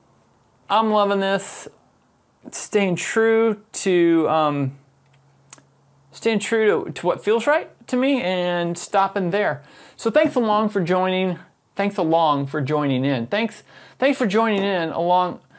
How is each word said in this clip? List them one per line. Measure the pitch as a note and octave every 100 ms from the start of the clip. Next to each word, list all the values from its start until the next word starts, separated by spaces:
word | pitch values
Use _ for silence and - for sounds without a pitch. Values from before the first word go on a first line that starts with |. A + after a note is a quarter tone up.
| _ _ _ _ _ _ -
I'm | G#3 A3
loving | G#3+ G3+ G3+
this, | F#3+ G3 G3 - - _ _ _ _ _ _ _ -
staying | - - G#3 F#3+ F3
true | - - A3+ A3+ A3+ G#3+ -
to, | - G3 F3+ E3+ E3 D3+
um, | D#3 D#3 D3 C3+ C3+ _ _ _ _ _ _ - - _ _ _ _ _
staying | - A#3 A3
true | - A3+ A3 D#3+ -
to, |
to | C#3 F3
what | -
feels | - A3+ A3+
right | D#4 F4+ - -
to | B3
me | C4 C4+
and | F3+ F#3 F3+ F3 E3+ E3+
stopping | - G3+ G3 G3+ F3+
there. | G3 F#3+ C#3 - - -
So | - A3+
thanks | C#4+ D#4+ -
along | A3+ G#3 A3
for | G#3+
joining. | E3 F#3 F#3 F#3 F#3 F3 - _ _ -
Thanks | G3+ G3+
along | E3 E3 D#3+ C#3+ C#3
for | D#3
joining | C3+ D3+ C#3+ C3
in. | C#3 C3 A#2
Thanks, | G#3 A3+ - - - - -
thanks | C4+ C#4+
for | A#3+
joining | G3+ A3+ G3+
in | G3 F#3+ E3
along. | - F3 F3+ F3+ D#3 _